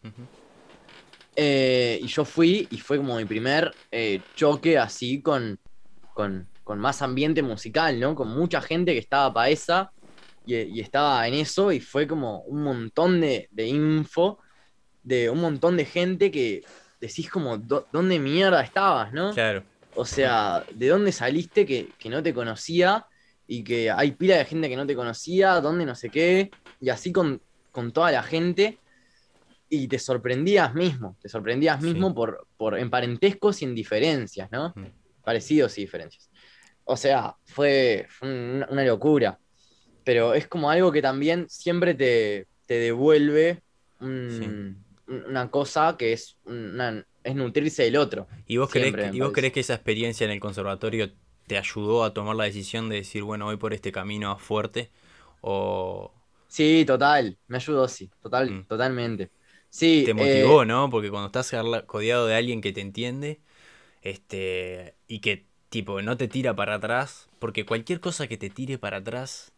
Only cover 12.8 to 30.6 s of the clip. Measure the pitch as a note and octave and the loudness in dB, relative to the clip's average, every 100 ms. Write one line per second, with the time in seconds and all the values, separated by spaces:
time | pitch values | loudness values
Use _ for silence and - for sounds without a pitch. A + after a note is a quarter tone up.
12.8 | A2+ - F3 F3+ D#3 A#2 - G#2 A2+ C#3+ | -4 2 4 4 2 0 -4 -6 -2 0
13.8 | D3+ D#3 D3+ - F#3 G#3 _ _ _ _ | 2 0 0 0 0 0 _ _ _ _
14.8 | _ _ B2 B2+ A#2 C#3+ E3+ C#3+ E3+ F3 | _ _ -2 0 2 0 -2 2 2 2
15.8 | C#3 F3 F3+ F3+ G3 D#3 A#2+ G2 - - | 0 -2 -2 2 0 2 -2 -4 -10 -20
16.8 | _ _ A2+ - D#3+ F#3+ C#3 A2+ A#2 C#3 | _ _ -10 -8 -6 -4 -4 -6 -2 -2
17.8 | - D#3 F#3 F3 C3+ D#3+ G3 E3+ B2 G3 | -2 0 2 2 2 2 4 4 2 2
18.8 | G3 C#3+ G#2+ C#3 F#3+ G#3 A2+ G2 - _ | 2 2 0 -4 -4 0 0 -2 -8 _
19.8 | _ - A#2 - C3 A2+ G#2 F2 - A2 | _ -6 -4 0 2 4 2 0 -4 -2
20.8 | B2+ F#3 G3+ F3+ B2 D3+ E3+ - F3 B2+ | 2 4 2 0 -2 -2 0 2 2 0
21.8 | - - A2+ C3+ E3 B2 A#2 A2 - E3 | -4 -12 -8 -4 -2 -2 -6 -6 -2 2
22.8 | F3+ G#3+ - _ _ _ - A#2+ G#2 A#2+ | 4 2 -4 _ _ _ -12 -10 -4 0
23.8 | A2+ F#2+ D3 - F#3 F3+ C3 D#3+ D#3 B2+ | 0 2 0 2 4 4 2 -2 -4 -4
24.8 | C#3 B2+ A#2+ A2+ - F#3 F#3+ F3 C#3+ F3 | -4 -4 -4 -8 -4 2 4 4 2 0
25.8 | D#3 A#2+ A#2 D3 E3+ F#3 F#3+ - - - | -2 -6 -4 0 4 4 0 -8 -20 -4
26.8 | B2+ A#2+ F3+ F#3 D#3+ B2+ _ _ _ - | -2 -2 -2 0 0 -2 _ _ _ -8
27.8 | A#2 D#3+ E3+ C3 - D#3+ F3 F3 G#3 - | -4 2 4 2 0 -2 0 2 0 0
28.8 | _ _ _ _ _ _ _ _ _ D4+ | _ _ _ _ _ _ _ _ _ -4
29.8 | B2 B2+ - B2 B2 B2+ E3+ G3+ | -2 -4 -2 -2 -2 0 4 4